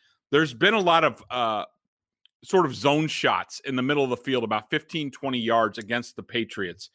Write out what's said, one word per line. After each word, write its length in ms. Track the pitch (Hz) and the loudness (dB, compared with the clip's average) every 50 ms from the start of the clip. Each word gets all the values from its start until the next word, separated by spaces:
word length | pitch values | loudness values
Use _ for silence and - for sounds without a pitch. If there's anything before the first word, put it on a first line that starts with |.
| _ _ _ _ _ - | _ _ _ _ _ 0
there's 220 | - 147 160 147 123 | 2 2 2 2 0
been 200 | 113 165 196 220 | 2 2 4 4
a 80 | 220 | 4
lot 240 | 190 175 165 165 160 | 4 4 4 4 4
of, 180 | 143 110 - - - | 2 0 -2 -10 -8
uh, 320 | 123 123 120 110 107 104 - - _ _ _ _ _ _ _ _ _ _ _ _ _ _ - | -4 -2 -2 -2 -2 -2 -6 -8 _ _ _ _ _ _ _ _ _ _ _ _ _ _ -6
sort 220 | - - 190 175 | 0 2 2 2
of 80 | 143 123 | 2 0
zone 340 | 104 95 143 143 151 156 151 | 0 2 2 2 2 2 -2
shots 520 | - - - 127 107 90 90 - - - | -2 0 0 0 0 0 -2 -6 -12 -12
in 140 | - 139 135 | -8 -6 -4
the 80 | 127 127 | -2 0
middle 200 | 135 147 147 139 | 0 0 0 0
of 60 | 127 | 0
the 80 | 123 117 | -2 -4
field, 260 | - - 131 123 113 | -4 -2 -2 -2 0
about 240 | 107 110 107 - - | 0 -2 -4 -4 -4
fifteen, 440 | - 151 - - - 165 151 139 | -4 -6 -4 -6 -8 -8 -8 -8
twenty 260 | - - - 135 127 123 | -8 -8 -6 -6 -4 -2
yards 400 | 113 113 113 117 113 107 92 - | 0 2 2 2 2 2 -2 -6
against 380 | 110 98 117 120 120 - - | -8 -6 -6 -6 -6 -8 -12
the 80 | - 101 | -16 -12
Patriots. 680 | - - 120 113 - - - 98 90 82 92 - - | -6 -4 -4 -4 -4 -6 -8 -8 -8 -8 -12 -16 -20